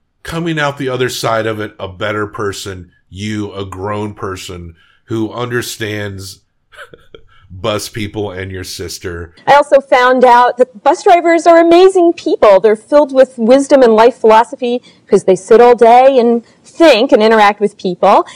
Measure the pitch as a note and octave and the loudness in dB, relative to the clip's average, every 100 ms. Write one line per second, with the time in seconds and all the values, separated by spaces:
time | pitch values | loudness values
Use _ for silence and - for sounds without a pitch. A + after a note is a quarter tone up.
0 | _ _ - E3 E3+ D#3 C#3+ C3+ C3 B2+ | _ _ -14 -10 -8 -6 -6 -6 -8 -6
1 | B2 - B2 A2+ A2 G#2+ G#2+ - G2 F2+ | -6 -6 -6 -4 -4 -8 -12 -14 -16 -10
2 | G#2 G#2+ G#2 - G#2 F#2+ G2+ F#2 F2+ _ | -8 -8 -10 -10 -10 -10 -14 -16 -20 _
3 | _ F2+ G#2 G#2+ G2+ G2 F#2+ F#2 G2 G#2 | _ -14 -10 -10 -10 -12 -14 -12 -10 -8
4 | G#2+ G2+ G#2 F2+ - F2+ E2+ E2 _ _ | -10 -12 -12 -12 -14 -18 -18 -20 _ _
5 | - A2+ G#2 A2+ B2 A#2+ A#2 - G#2+ G#2 | -10 -8 -8 -8 -10 -8 -10 -12 -12 -10
6 | G#2 F#2+ F#2+ - _ _ _ - - - | -12 -14 -18 -20 _ _ _ -20 -20 -20
7 | _ - _ _ _ F#2+ G#2+ G#2+ - - | _ -20 _ _ _ -12 -8 -6 -8 -12
8 | G2+ G#2+ G2+ F#2 F#2+ F#2+ E2+ - F2 - | -10 -10 -10 -10 -12 -12 -14 -14 -14 -14
9 | F#2 E2+ E2+ _ - C#4+ D4 C#4 C4 C4 | -14 -14 -16 _ 0 0 2 0 0 0
10 | B3 B3+ B3+ A#3+ B3 - B3 G#3 C#4 F4 | 2 2 4 4 2 0 -4 -2 -2 0
11 | G#4 F4 E4 E4+ E4+ E4 E4+ E4+ F#4+ F#4 | 2 2 2 0 4 4 4 4 4 4
12 | E4+ E4+ D#4+ F#4+ G#3+ F#3+ A3 G#3+ - D4 | 0 0 -4 0 4 4 2 -2 0 0
13 | D4 C4 B3+ B3 A3 C4+ C#4 C#4 A#3+ G#3+ | 2 2 0 0 0 2 4 4 4 4
14 | A#3 - A3+ A3 A#3+ C#4 A#3+ B3 - _ | 2 2 2 2 0 -4 -8 -8 -10 _
15 | _ G3 - F3+ - A3 A#3+ A#3 A#3 A#3+ | _ -2 0 -2 2 4 4 4 4 6
16 | C4 C4+ A#3 A#3 - _ _ - E4 A3 | 4 2 0 -2 -6 _ _ 0 2 4
17 | C4+ A#3+ G#3+ A3+ G3+ G#3 G3+ - F#3+ F3 | 2 2 2 2 2 0 -4 -6 -10 -2
18 | F#3+ B3+ - | 2 2 0